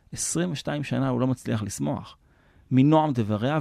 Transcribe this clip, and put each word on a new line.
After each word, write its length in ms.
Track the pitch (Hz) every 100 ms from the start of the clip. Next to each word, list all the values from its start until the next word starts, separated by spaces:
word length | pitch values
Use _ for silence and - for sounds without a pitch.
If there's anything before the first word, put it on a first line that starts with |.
| -
עשרים 400 | - - 160 180
ושתיים 320 | 151 - 147
שנה 260 | 147 123 135
הוא 100 | 123
לא 60 | 131
מצליח 360 | 127 120 113
לשמוח. 540 | 101 - 143 139 101 - _ _ _ _ -
"מנועם 420 | 131 139 156 156
דבריה, 440 | 120 104 104 123 156